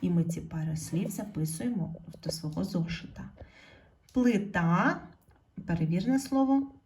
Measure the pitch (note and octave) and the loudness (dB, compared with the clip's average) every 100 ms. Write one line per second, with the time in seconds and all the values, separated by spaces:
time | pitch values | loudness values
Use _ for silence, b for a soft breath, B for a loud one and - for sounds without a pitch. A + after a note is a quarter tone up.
0 | - E3+ E3 E3 - E3 D#3+ D#3+ - E3 | 2 2 2 0 -6 -4 -2 -4 -2 -2
1 | G3+ - G#3+ - D#3 - A#3+ A#3 D#3+ - | -2 -4 -6 -4 -4 -2 -2 -2 -4 -6
2 | - - - - D#3 D#3 G3 F#3 E3 - | -14 -12 -6 -4 -4 -4 -2 0 -2 -4
3 | - - - - B B B B B B | -10 -12 -14 -14 B B B B B B
4 | _ - B3 A3 G3+ - E3 E3+ A#3 E4+ | _ 2 4 4 0 0 4 4 4 2
5 | - - _ _ _ - - E3+ D#3+ E3+ | -6 -20 _ _ _ -16 -4 0 2 0
6 | G#3 C4 C4+ C4+ C4+ C4+ C#4 - | 2 2 2 2 4 4 2 -6